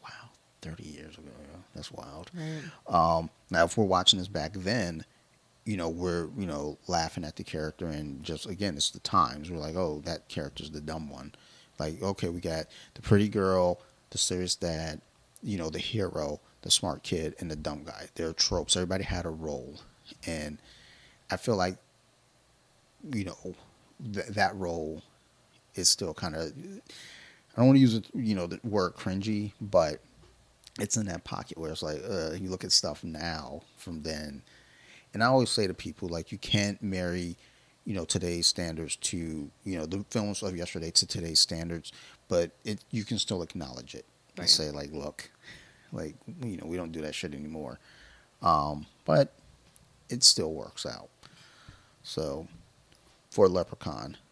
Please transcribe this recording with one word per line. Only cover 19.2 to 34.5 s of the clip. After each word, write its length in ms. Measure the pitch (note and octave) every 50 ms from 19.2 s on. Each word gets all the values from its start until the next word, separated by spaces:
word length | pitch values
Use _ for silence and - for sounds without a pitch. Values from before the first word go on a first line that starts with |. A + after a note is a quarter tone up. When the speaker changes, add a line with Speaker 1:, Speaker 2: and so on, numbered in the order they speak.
| E2+
Speaker 1:
a 40 | E2+
role. 460 | D#2+ D#2+ D#2+ D#2 C#2+ C2 B1+ - - - - - - _ _ - - - - -
And 300 | E3 - - - D2+ - - - - - - - - - - - - _ _ _
I 60 | G2 G2
feel 180 | - - A#2
like, 220 | G2 F2+ F#2 F#2 - _ _ _ _ _ _ _ _ _ _ _ _ _ _ _ _ _ _ _ _ _ _ _ _ - D#3 C3+
you 100 | A2 G2
know, 300 | F#2 - - - F#2+ F2 - - - - _ - _ _ _ - A#2+ G#2
th-, 120 | G2+ F#2 -
that 280 | G#2 - G2+ F#2+ F#2+
role 480 | G2 F#2 F2 E2+ E2 D#2 D#2 D#2+ D2+ - - _ _ _ _ _ _ _ _ _ - _ _ _
is 120 | - F2+ -
still 240 | - - G#2 E2+ D#2
kinda, 380 | - - F2+ D#2 D#2+ E2 D#2 -
I 1040 | C3 - F#3 G3 G#3 - - - - - - - - - - - - _ _ - -
don't 100 | A#2+ C3
wanna 120 | C3+ C#3
use 140 | C3+ B2 A2
it, 140 | A2+ G2+ - -
you 220 | - B2+ A2 G#2+
know, 120 | F#2+ F2 E2+
the 120 | F#2 F#2 -
word 320 | A#2 G2+ G#2 F#2 F2+ F2
cringy, 580 | - - - F#2 F#2+ G2 A2 G#2+ G#2 G#2 G#2 - _
but 400 | A2+ G2+ G2+ F#2 E2 D2+ D2 - - - - - - - - _ _ _ _ _ - - _ -
it's 180 | - G2+ - -
in 80 | G#2+
that 180 | G2 - - -
pocket 340 | - - - - - - -
where 140 | D#2+ D#2+
it's 120 | D2+ - -
like, 180 | D#2 D2+ D2+ C#2 G#2
uh, 220 | G#2 F#2 D#2+ D#2+ D#2
you 160 | F#2+ G2 F#2
look 140 | F#2 F#2 -
at 60 | -
stuff 320 | - - - F2+ D2 - -
now 580 | - D#2+ D2+ D#2+ E2+ E2 D#2+ - - D2 D2+ - - _ -
from 240 | - - E2+ D#2+
then. 400 | D2 D#2+ D#2+ D2+ - D2 C#2 - - -